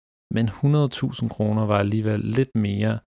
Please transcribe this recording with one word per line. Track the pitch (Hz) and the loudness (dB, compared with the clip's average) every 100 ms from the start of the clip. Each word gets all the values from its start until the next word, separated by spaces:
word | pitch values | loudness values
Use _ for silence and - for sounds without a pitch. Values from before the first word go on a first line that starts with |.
| _ _ _ | _ _ _
men | 110 113 | 0 0
hundrede | - 143 151 139 | 0 2 4 2
tusind | - 135 127 117 | -2 -6 -4 -6
kroner | - 107 107 107 | -2 0 0 2
var | 104 | 2
alligevel | 101 110 107 107 | 2 0 0 -2
lidt | - 117 135 113 | -2 0 0 0
mere | 104 101 107 110 - | 0 0 -2 -2 -8